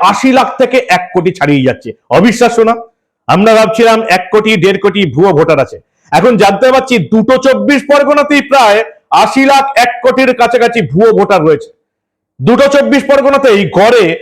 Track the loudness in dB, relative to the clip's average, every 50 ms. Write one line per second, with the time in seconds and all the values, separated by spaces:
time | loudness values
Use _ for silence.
0 | 0 0 0 0 -2 0 0 0 0 -2 -2 -2 -2 0 0 -2 -2 0 -4 -4
1 | -4 -4 -6 -4 -2 -2 -4 -2 -2 0 0 0 0 -2 -4 -4 -10 -16 -18 _
2 | _ -2 0 2 2 2 2 2 0 0 2 0 0 0 -2 -4 -8 _ _ _
3 | _ _ _ _ _ -4 -2 0 2 2 2 2 2 0 0 0 2 2 2 0
4 | 0 -2 -2 -4 -2 -2 -2 -2 0 0 -2 0 0 0 -2 0 -2 -2 -2 -2
5 | -4 -2 0 0 0 2 2 0 2 0 0 0 -2 -4 -6 -20 _ _ _ _
6 | _ -2 -2 0 2 2 2 4 2 2 2 2 0 2 2 0 0 0 -2 -2
7 | -2 0 0 -2 0 2 0 0 2 0 0 0 0 -2 -2 -2 0 0 -2 0
8 | 0 0 0 0 0 0 -2 -2 -2 0 0 2 2 2 2 0 -2 -4 -10 _
9 | _ -2 0 0 0 0 0 0 0 2 2 2 0 0 0 0 0 0 -2 -2
10 | -2 -2 0 0 0 -2 0 0 0 0 0 0 0 0 -2 -4 -6 -4 -2 0
11 | 2 2 2 2 0 0 0 0 2 0 0 -2 -4 -14 _ _ _ _ _ _
12 | _ _ _ _ _ _ _ -6 -2 0 2 2 2 2 2 0 0 0 -2 -2
13 | 0 0 0 0 2 0 0 2 2 2 2 2 0 -2 0 0 2 2 2 2
14 | 2 0 -2 -6